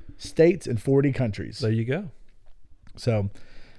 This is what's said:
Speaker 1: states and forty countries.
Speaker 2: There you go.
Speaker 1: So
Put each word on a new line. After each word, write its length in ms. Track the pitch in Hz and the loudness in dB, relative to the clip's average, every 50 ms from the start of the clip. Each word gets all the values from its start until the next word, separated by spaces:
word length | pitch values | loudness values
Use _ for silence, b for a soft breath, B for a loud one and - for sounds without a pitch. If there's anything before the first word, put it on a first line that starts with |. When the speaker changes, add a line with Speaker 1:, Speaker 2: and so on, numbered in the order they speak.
| b b - | b b -16
Speaker 1:
states 500 | - - - - - 160 170 190 170 - | -14 -14 -6 4 6 6 6 6 4 0
and 140 | - 123 107 | -2 -2 -2
forty 320 | - 139 135 139 139 143 | 2 4 4 6 6 4
countries. 460 | 127 - 127 113 101 - 90 - 117 - | 2 0 0 -2 -2 -4 -8 -10 -6 -2
Speaker 2:
There 100 | 127 110 | 0 0
you 140 | 113 113 113 | 2 2 0
go. 260 | 120 143 175 208 147 - - - - - - - - - - - - - - - - - | 0 -2 -4 -4 -8 -12 -16 -20 -20 -20 -20 -20 -20 -18 -18 -18 -20 -20 -20 -18 -18 -16
Speaker 1:
So 340 | - - 123 113 107 98 98 b b b b b b b b b | -4 0 0 2 2 0 -2 b b b b b b b b b